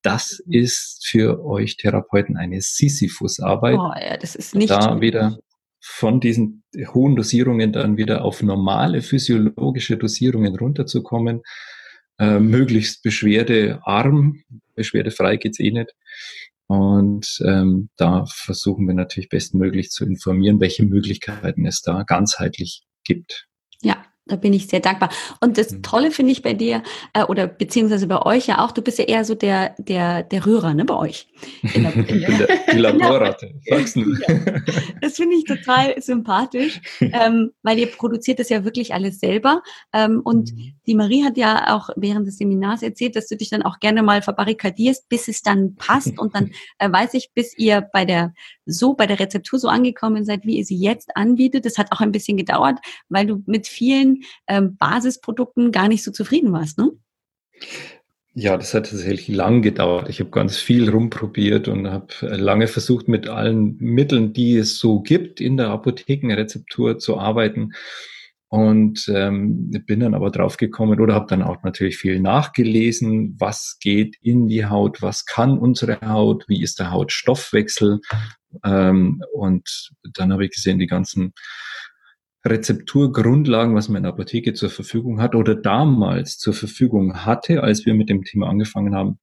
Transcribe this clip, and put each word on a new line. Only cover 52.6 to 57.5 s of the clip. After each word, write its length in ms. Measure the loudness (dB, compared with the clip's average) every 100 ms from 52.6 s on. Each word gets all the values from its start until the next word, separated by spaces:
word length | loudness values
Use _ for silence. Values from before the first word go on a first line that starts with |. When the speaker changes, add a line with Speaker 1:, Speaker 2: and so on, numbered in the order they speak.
| 2 0 -8 -20 _
Speaker 2:
weil 160 | -2 -2
du 160 | -4
mit 220 | -2 -4 -4
vielen, 480 | -2 0 4 4 2 -4 -14 -2
ähm, 300 | 0 0 0
Basisprodukten 960 | 0 0 -2 -4 -8 -6 -4 0 2
gar 160 | 2 2
nicht 160 | 2
so 80 | -2
zufrieden 400 | -8 -2 2 2
warst, 260 | 0 -4 0
ne? 140 | 0 0 _ _ _ _ _